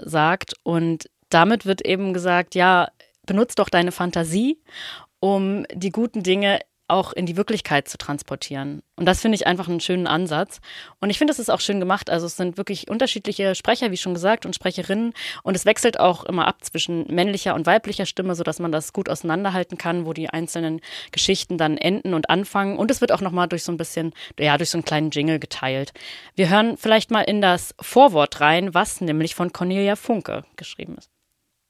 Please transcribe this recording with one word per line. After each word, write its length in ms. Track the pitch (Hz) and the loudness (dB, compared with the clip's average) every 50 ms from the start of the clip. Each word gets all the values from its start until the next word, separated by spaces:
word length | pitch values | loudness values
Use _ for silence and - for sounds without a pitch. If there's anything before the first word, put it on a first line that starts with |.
sagt. 540 | - 156 156 156 151 160 180 196 - - - - - | -10 -4 0 2 2 2 2 0 -4 -8 -14 -8 -4
Und 480 | - 170 165 165 165 165 156 - - _ _ _ - | -2 0 0 2 0 -2 -2 -6 -12 _ _ _ 2
damit 360 | - 165 170 196 233 208 - | 4 6 6 6 4 2 2
wird 180 | 190 196 190 - | 0 -2 -2 0
eben 300 | - 185 190 202 190 185 | -2 0 0 0 -2 -4
gesagt, 400 | 180 175 185 175 175 180 - - | -2 0 0 2 2 0 0 0
ja, 360 | 185 180 185 185 180 170 - - _ _ _ _ _ _ | 4 4 6 6 6 4 2 -2 _ _ _ _ _ _
benutz 300 | - 190 196 233 - - | -2 2 2 2 2 2
doch 140 | - 202 - | 0 0 2
deine 200 | - 180 175 180 | 4 2 2 2
Fantasie, 680 | - - 175 175 - 180 165 160 160 196 233 269 320 - _ _ - - - - - - - - _ _ | 0 -2 -4 -2 0 -2 -2 0 0 0 2 0 0 -2 _ _ -18 -16 -14 -14 -14 -16 -18 -20 _ _
um 480 | - 196 202 196 196 190 196 208 - - - | 0 2 2 2 2 0 0 -2 -4 -6 -8
die 160 | 185 180 196 | -6 -6 -4
guten 320 | 170 220 233 240 - 220 180 | -2 0 -2 -2 -2 -2 0
Dinge 380 | 180 185 196 202 202 190 - - _ _ _ _ - | 0 2 2 2 2 2 0 -2 _ _ _ _ 0
auch 240 | 170 190 185 - - | 0 0 0 -2 -4
in 140 | - 180 | -4 -4
die 100 | 170 170 | -2 -2
Wirklichkeit 520 | 180 - - 226 - - - 156 143 - - | -2 -2 -2 -2 -4 -2 0 0 0 0 -2
zu 100 | - - | -8 -10
transportieren. 800 | - - 147 143 - - 139 135 - - 143 139 139 143 143 147 - _ _ | -6 -6 -6 -6 -6 -8 -10 -8 -8 -8 -8 -6 -6 -6 -8 -10 -12 _ _
Und 120 | - - | -2 2
das 140 | 180 185 - | 2 2 2
finde 140 | - 226 220 | 2 2 2
ich 140 | 196 - - | 2 2 0
einfach 180 | 180 180 185 | 0 0 0
einen 140 | 170 175 170 | -2 -4 -2
schönen 260 | - - 185 185 175 | -2 -2 -2 0 0
Ansatz. 540 | 165 - 165 185 175 151 151 190 - - - - - - - - - - - | 0 0 0 0 0 0 -2 -2 -4 -6 -14 -20 -18 -18 -18 -18 -20 -12 -6
Und 100 | - 208 | -4 -2
ich 80 | 202 - | 0 2
finde, 140 | 311 294 285 | 2 2 2
es 80 | - | 0
ist 100 | 226 - | 0 0
auch 80 | - - | 0 0
schön 220 | - - 202 202 | 0 0 -2 0
gemacht. 300 | 180 185 190 202 - - | 0 0 -2 -2 -2 -2
Also 160 | 165 170 170 | -2 -2 -2
es 100 | 170 - | -4 -4
sind 220 | - 185 180 170 - | -4 -4 -4 -4 -4
wirklich 300 | 185 - 202 - - - | -6 -6 -8 -8 -6 -6
unterschiedliche 680 | 208 233 269 247 - 220 - 247 202 - 196 190 185 | -2 0 0 0 -2 -4 -6 -6 -4 -2 0 0 0
Sprecher, 340 | - - - 233 - 262 226 | 0 0 0 0 2 0 -2
wie 60 | 180 | -2
schon 180 | 180 - 185 180 | -2 -4 -4 -4
gesagt, 320 | 175 170 190 226 233 - | 0 2 2 0 0 -2
und 80 | 175 175 | -6 -8
Sprecherinnen. 580 | - - 185 180 - 175 - 196 214 233 233 226 - - - - - - | -4 -4 -4 -4 -4 -4 -2 -2 -2 -2 -4 -4 -6 -10 -12 -12 -8 -4
Und 140 | 185 190 | -2 -2
es 80 | 180 - | 0 4
wechselt 340 | 294 330 - - 240 214 - | 4 4 4 4 0 2 4
auch 240 | - 180 175 - - | 4 4 4 2 -2
immer 240 | - 190 175 160 | -4 -2 0 0
ab 120 | - - _ - | 0 0 _ -6
zwischen 500 | - - 165 - - 175 170 160 - 156 | -10 -6 -6 -4 -4 -2 -4 -4 -2 0
männlicher 440 | 175 180 208 202 190 - 196 147 | 0 0 0 0 -2 -2 -2 -2
und 100 | - 160 | 0 2
weiblicher 400 | 170 185 220 - 202 - - 196 | 4 4 4 2 0 -6 -6 -6
Stimme, 300 | - - - 185 185 175 | -6 -4 -4 -4 -4 -2
sodass 240 | 165 170 - 156 - | -4 -4 -4 -4 -4
man 100 | 175 170 | -4 -2
das 220 | 156 156 156 - - | -2 -2 -4 -6 -6
gut 160 | - 190 - | -6 -4 -4
auseinanderhalten 680 | - - - 170 160 170 202 196 180 185 180 - - - | -4 -4 -2 -2 -2 0 0 0 -2 -2 -4 -4 -6 -8
kann, 280 | - 170 170 175 170 | -4 -2 -2 -2 -2
wo 60 | 160 160 | -4 -6
die 180 | 156 160 - | -6 -6 -6
einzelnen 500 | - 160 165 165 - 170 165 160 160 165 - - - - - - | -4 -4 -6 -4 -4 -4 -2 -2 -4 -4 -8 -12 -16 -16 -16 -8
Geschichten 480 | - - - - 190 185 - - 185 165 | -4 0 2 2 2 0 0 -2 0 0
dann 180 | 160 156 151 | 2 2 2
enden 380 | - - 170 190 214 - 185 180 | 2 0 0 0 0 0 0 0
und 160 | 160 156 - | 0 2 2
anfangen. 480 | 156 185 202 - - 202 196 196 202 - | 2 2 0 0 -2 -2 0 0 0 0
Und 140 | 208 220 269 | 0 0 0
es 80 | - | 2
wird 100 | 247 226 | 2 2
auch 100 | - 180 | 2 2
nochmal 280 | 202 185 165 180 175 175 | 0 0 0 0 0 0
durch 160 | 180 170 - | -2 -4 -4
so 80 | - 175 | -4 -4
ein 60 | 160 | -4
bisschen, 340 | 165 - - 165 165 165 - - - - - - | -6 -6 -4 -4 -4 -4 -6 -8 -14 -14 -6 -2
ja, 180 | 147 147 143 | 2 2 2
durch 140 | 147 170 156 | 2 2 0
so 80 | - 170 | -2 -4
einen 60 | 151 | -2
kleinen 260 | - 165 151 156 156 | -2 0 0 0 0
Jingle 300 | - 147 143 160 160 151 | 0 0 0 0 0 0
geteilt. 520 | - - - - - 131 131 135 139 - - - - - - - - - _ | -2 -6 -8 -6 -4 -4 -2 -2 -4 -6 -10 -14 -18 -18 -18 -18 -20 -8 _
Wir 140 | - 190 165 | 0 2 4
hören 260 | 190 208 220 233 - | 6 4 4 4 0
vielleicht 340 | - - 220 220 220 - - | -2 2 4 4 4 4 2
mal 120 | 233 214 190 | 0 0 2
in 180 | - 208 208 | 2 2 2
das 340 | 202 185 175 170 - - - - | 4 4 4 2 0 -6 -14 -14
Vorwort 600 | - - - - 269 - 175 151 143 - - - | -8 2 6 8 8 8 8 6 2 2 2 2
rein, 340 | 147 151 160 175 190 196 156 | 4 4 4 4 2 2 2
was 260 | 175 208 - - - | 2 2 0 -2 -4
nämlich 340 | 185 170 151 156 160 165 - | -2 0 0 0 0 0 -2
von 180 | - 180 180 - | -2 -4 -4 -4
Cornelia 440 | - 180 180 185 196 196 196 208 | -4 -2 -2 0 0 2 0 0
Funke 480 | - - - 240 196 - - - - - _ _ | 0 0 -2 -2 -2 -2 -4 -8 -8 -10 _ _
geschrieben 400 | - 147 - - - - - 165 | -18 -16 -16 -14 -14 -14 -14 -14
ist. 140 | - - _ _ _ _ _ _ _ _ _ _ _ _ _ | -16 -18 _ _ _ _ _ _ _ _ _ _ _ _ _